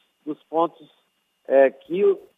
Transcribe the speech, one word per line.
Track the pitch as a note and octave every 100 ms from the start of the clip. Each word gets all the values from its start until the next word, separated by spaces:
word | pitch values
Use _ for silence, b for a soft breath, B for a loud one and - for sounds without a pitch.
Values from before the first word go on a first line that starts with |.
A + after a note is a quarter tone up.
| _ _
dos | D3 C#3+
pontos, | _ D#3 E3 - G2+ _ _ _ _ _ -
é, | C3+ C3+
que | - - F3 G3+ F#3+ -